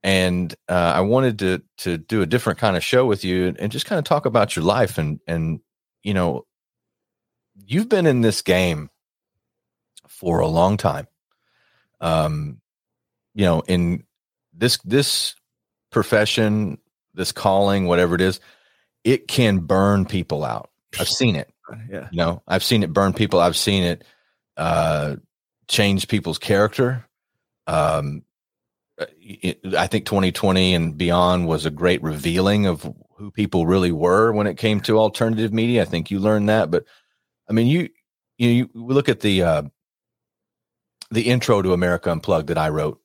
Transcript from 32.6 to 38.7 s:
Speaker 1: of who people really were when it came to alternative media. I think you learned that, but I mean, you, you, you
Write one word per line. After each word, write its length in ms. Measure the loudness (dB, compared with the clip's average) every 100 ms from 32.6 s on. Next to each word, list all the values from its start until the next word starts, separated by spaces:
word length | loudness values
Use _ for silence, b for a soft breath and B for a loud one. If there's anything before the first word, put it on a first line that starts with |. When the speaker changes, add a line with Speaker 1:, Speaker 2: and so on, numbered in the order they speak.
| 0
Speaker 1:
of 160 | -2 -8 -14 _ _
who 140 | -16
people 360 | -6 -2 0 2
really 260 | 2 2
were 400 | 0 2 4 4
when 140 | 2 -2
it 100 | -2
came 240 | -2 -2
to 180 | 0 2
alternative 540 | 2 0 -2 0 -2
media. 300 | 0 0 0
I 20 |
think 260 | 0 -4 -4
you 80 | -2
learned 300 | 0 0 2
that, 220 | 0 0
but 140 | -2 b b b b b _ -4
I 40 |
mean, 140 | 0 2
you, 240 | 0 -2 _ _ _ _ -2
you, 100 | 2
you 220 | 2 0